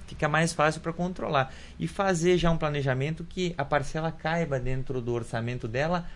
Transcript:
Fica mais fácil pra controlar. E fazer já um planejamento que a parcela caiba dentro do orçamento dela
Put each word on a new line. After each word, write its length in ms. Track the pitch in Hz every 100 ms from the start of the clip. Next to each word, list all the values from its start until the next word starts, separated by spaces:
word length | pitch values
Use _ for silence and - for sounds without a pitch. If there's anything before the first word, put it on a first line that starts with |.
| -
Fica 200 | - 151
mais 240 | 151 165
fácil 300 | - 151 160
pra 100 | 165
controlar. 640 | 165 180 180 214 147 - - - -
E 80 | 160
fazer 500 | - 196 175 175 180
já 140 | 170
um 60 | 165
planejamento 680 | 151 143 135 127 139 160
que 320 | 165 - 180 170
a 60 |
parcela 480 | 143 147 139 156 160
caiba 480 | 160 160 170 160 135
dentro 400 | 127 131 131 127
do 140 | 120
orçamento 560 | 120 117 117 117 123 117
dela 360 | 120 156 175 170